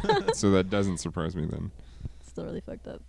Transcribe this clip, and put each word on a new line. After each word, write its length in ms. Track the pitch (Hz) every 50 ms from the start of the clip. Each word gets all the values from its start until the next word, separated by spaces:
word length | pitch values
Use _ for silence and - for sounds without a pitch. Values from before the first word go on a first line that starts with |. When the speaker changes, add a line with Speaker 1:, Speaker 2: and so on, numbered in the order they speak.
| - 415 427 403 392 -
Speaker 1:
<laughs> 60 | 466
Speaker 2:
So 140 | - - 202 196
that 180 | - - 95
doesn't 280 | - 104 - 98 90 80
surprise 360 | - 82 78 87 80 82 87
me 80 | 87 76
then. 240 | 82 82 80 82 92 - - - - - - - - - - -
Speaker 1:
Still 200 | - - - 220
really 140 | - - - -
fucked 240 | - - - - -
up. 140 | - - -